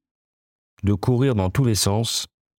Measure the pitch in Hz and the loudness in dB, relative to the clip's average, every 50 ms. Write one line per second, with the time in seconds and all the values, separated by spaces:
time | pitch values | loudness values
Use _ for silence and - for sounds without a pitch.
0 | _ _ _ _ _ _ _ _ _ _ _ _ _ _ _ _ - 98 101 95 | _ _ _ _ _ _ _ _ _ _ _ _ _ _ _ _ 0 0 0 0
1 | - - 123 120 135 139 123 104 92 92 - - 135 120 110 - - 101 101 110 | 0 0 0 2 2 2 2 0 0 0 0 0 0 2 0 0 0 0 0 -2
2 | 117 - - - - - _ _ _ _ _ | -2 -2 -4 -6 -8 -10 _ _ _ _ _